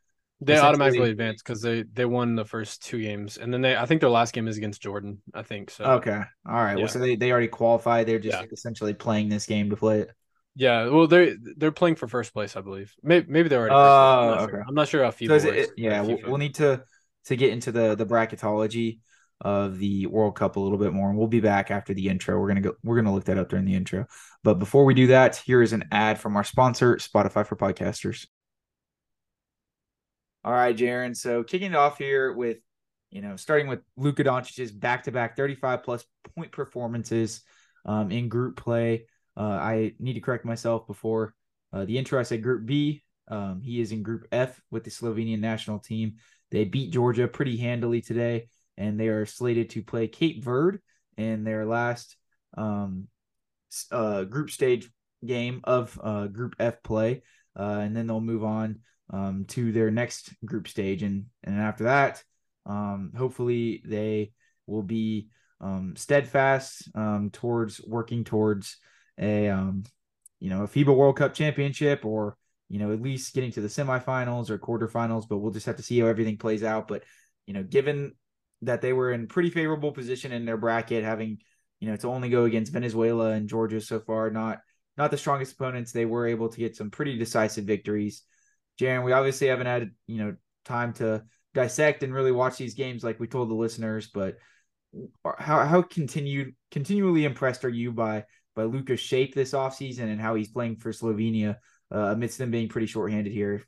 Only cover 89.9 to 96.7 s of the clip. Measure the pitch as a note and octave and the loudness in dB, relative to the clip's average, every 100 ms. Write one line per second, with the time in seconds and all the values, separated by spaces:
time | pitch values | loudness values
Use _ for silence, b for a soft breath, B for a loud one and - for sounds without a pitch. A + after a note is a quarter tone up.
89.9 | - - A2 G#2 F#2 _ _ - A#2+ A#2+ | -12 -12 -8 -6 -8 _ _ -8 -6 -4
90.9 | A2+ A2+ G#2+ - b b C#3 B2 - D3+ | -4 -4 -4 -8 b b -2 -2 2 2
91.9 | D3 C3+ C3+ C3 B2+ B2+ - B2 A#2+ C3 | 2 -2 -2 0 2 0 -2 -10 -8 -8
92.9 | A#2+ A#2 A2 A#2 C3 A2+ A2 A2+ A2+ A2 | -6 -6 -6 -6 -4 -2 -2 -4 -4 -6
93.9 | G#2+ G#2 G2+ F#2+ - b b b _ _ | -6 -8 -6 -6 -8 b b b _ _
94.9 | - A3+ _ D#3+ - D3 D3+ D3 F3 F3 | -18 -18 _ -8 -6 0 2 4 2 2
95.9 | - C#3+ D3+ C#3+ C#3 C3+ - _ | -2 -6 -6 -4 -4 -6 -12 _